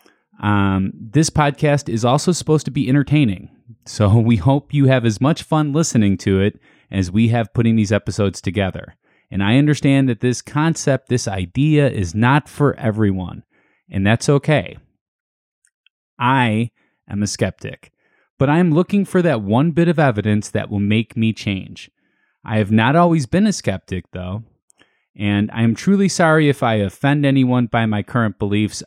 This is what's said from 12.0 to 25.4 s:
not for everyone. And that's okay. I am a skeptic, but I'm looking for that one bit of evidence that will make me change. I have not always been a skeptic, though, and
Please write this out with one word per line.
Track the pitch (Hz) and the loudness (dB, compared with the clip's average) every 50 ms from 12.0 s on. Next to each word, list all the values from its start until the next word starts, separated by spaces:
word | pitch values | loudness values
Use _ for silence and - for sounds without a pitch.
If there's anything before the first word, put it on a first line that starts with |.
| 92 85 80 | -4 -4 -2
not | 101 113 123 139 151 - - | 0 2 4 4 2 0 -2
for | - - 147 131 - - | -4 0 0 0 0 0
everyone. | - 110 104 110 107 101 95 92 90 87 - - - _ _ _ _ _ _ _ _ _ | -4 -4 0 2 0 0 0 -2 -6 -10 -12 -16 -20 _ _ _ _ _ _ _ _ _
And | - 98 98 | -4 0 2
that's | 101 113 - - - | 2 2 2 2 0
okay. | 143 143 - - 151 127 85 - - - _ _ _ _ _ _ _ _ _ _ _ _ _ _ _ _ _ _ _ _ _ _ _ _ _ _ _ - | 0 0 2 0 0 0 -2 -4 -12 -20 _ _ _ _ _ _ _ _ _ _ _ _ _ _ _ _ _ _ _ _ _ _ _ _ _ _ _ -4
I | 123 123 131 135 123 113 107 110 120 117 _ _ _ _ _ _ _ - | 0 0 2 2 2 0 0 -2 -2 -4 _ _ _ _ _ _ _ -10
am | - 101 104 | -6 -4 -4
a | 101 | -4
skeptic, | - - 117 95 - _ - - - - _ _ _ _ _ _ _ _ _ _ _ - | -2 -4 -4 -4 -4 _ -14 -14 -14 -14 _ _ _ _ _ _ _ _ _ _ _ -2
but | 139 135 | 0 2
I'm | 151 170 180 170 147 | 4 2 2 2 2
looking | 165 175 - 202 202 185 | 2 0 0 0 -2 -2
for | - - 185 | 0 0 0
that | 175 170 139 110 | 2 2 0 -2
one | 104 98 107 123 147 170 | -2 0 0 2 2 0
bit | 147 170 170 170 | 2 0 0 2
of | 165 156 | 2 2
evidence | 156 135 107 107 101 107 104 107 104 - | 2 0 2 0 0 0 0 0 -2 -4
that | - 107 104 - | -6 -6 -6 -4
will | 107 101 | -4 -2
make | 101 101 107 110 113 - - 113 | 0 0 0 0 -2 -4 -4 -2
me | 113 113 104 | -2 -2 -2
change. | - - 107 98 95 95 98 104 - - - _ _ _ _ _ _ _ _ _ _ - | -4 -6 -6 -6 -6 -8 -12 -18 -20 -20 -20 _ _ _ _ _ _ _ _ _ _ -10
I | - 110 110 | -4 -2 -2
have | 107 98 | 0 2
not | 107 107 110 123 143 | 2 2 4 4 4
always | 170 175 175 165 160 131 | 4 4 4 2 0 -2
been | - - 180 214 220 | -2 -2 0 0 0
a | 185 | -2
skeptic, | - - - 95 92 _ - 95 90 - _ | -2 -4 -6 -6 -6 _ -8 -10 -10 -10 _
though, | - 90 90 92 95 107 113 _ _ _ _ _ _ _ _ _ _ _ _ _ _ | -12 -12 -10 -8 -8 -10 -10 _ _ _ _ _ _ _ _ _ _ _ _ _ _
and | - 107 104 104 101 | -6 -4 -2 0 0